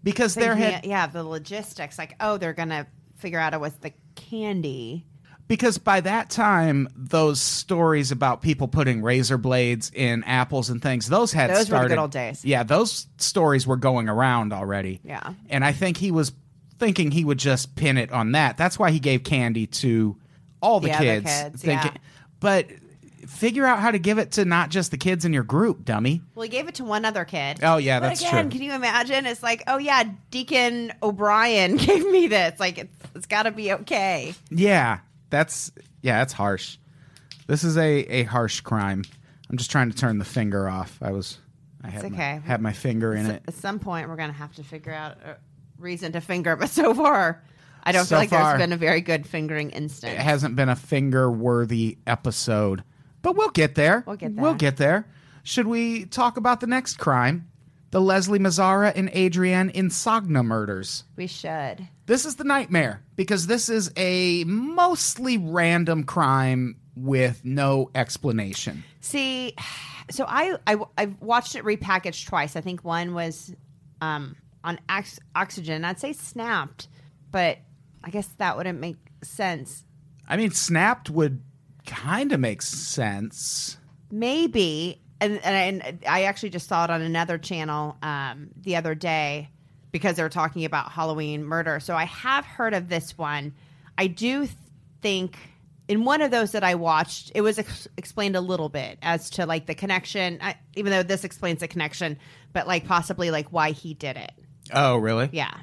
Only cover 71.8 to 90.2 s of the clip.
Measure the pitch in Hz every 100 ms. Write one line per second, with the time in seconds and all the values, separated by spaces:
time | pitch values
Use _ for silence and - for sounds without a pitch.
71.8 | 185 185 180 165 - 175 147 170 185 180
72.8 | 170 165 175 175 165 160 - 175 - -
73.8 | - - 160 151 139 143 _ _ 165 170
74.8 | - 196 202 - - 170 190 - 160 156
75.8 | 170 185 277 294 - 240 233 208 143 -
76.8 | - - - _ - 190 170 143 - -
77.8 | _ _ - 208 196 - 185 123 180 170
78.8 | 165 - - - - - 196 165 127 -
79.8 | _ _ - - - 180 220 165 - 165
80.8 | 196 247 - 156 151 131 - _ _ -
81.8 | - - 131 196 277 156 123 104 - -
82.8 | - - 110 98 107 - - - - -
83.8 | - - - 208 233 294 330 226 180 151
84.8 | 175 - - - 208 208 180 196 185 190
85.8 | - 175 - 175 190 202 214 175 - 170
86.8 | 170 165 160 165 170 165 156 180 156 151
87.8 | 151 - 151 143 135 127 147 - 190 175
88.8 | 165 160 175 160 151 147 147 _ _ _
89.8 | - 170 202 175